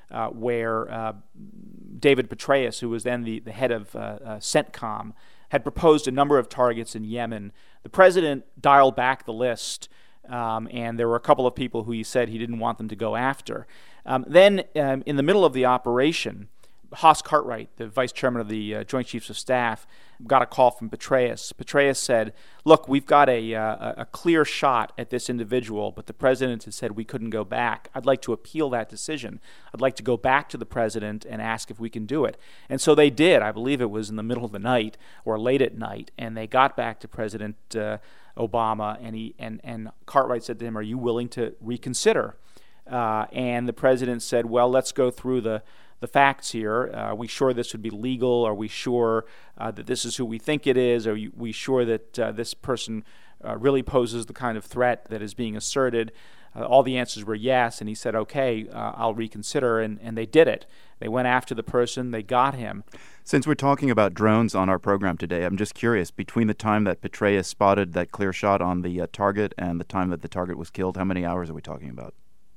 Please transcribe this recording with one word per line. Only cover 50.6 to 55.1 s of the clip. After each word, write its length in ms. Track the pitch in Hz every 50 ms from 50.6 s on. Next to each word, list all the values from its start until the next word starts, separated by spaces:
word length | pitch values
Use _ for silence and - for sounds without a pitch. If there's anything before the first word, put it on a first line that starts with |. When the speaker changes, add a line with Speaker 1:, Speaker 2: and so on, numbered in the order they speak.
| -
Speaker 1:
it 100 | 143 123
is? 300 | 131 123 120 120 120 110
Are 80 | 113 107
you, 160 | 107 107 - -
we 160 | 117 120 110
sure 320 | 107 - - 139 131 127 120
that, 340 | 117 113 107 - - - 120
uh, 120 | 113 113
this 220 | 110 107 113 - -
person, 500 | - - 139 123 110 - 113 113 107 - - - - - - - - -
uh, 140 | 110 113
really 240 | 107 117 139 139 135
poses 460 | - - 139 127 120 117 117 117 110
the 60 | - 107
kind 220 | - 127 120 113
of 80 | 107 -
threat 400 | - - 123 123 123 117 - -
that 120 | -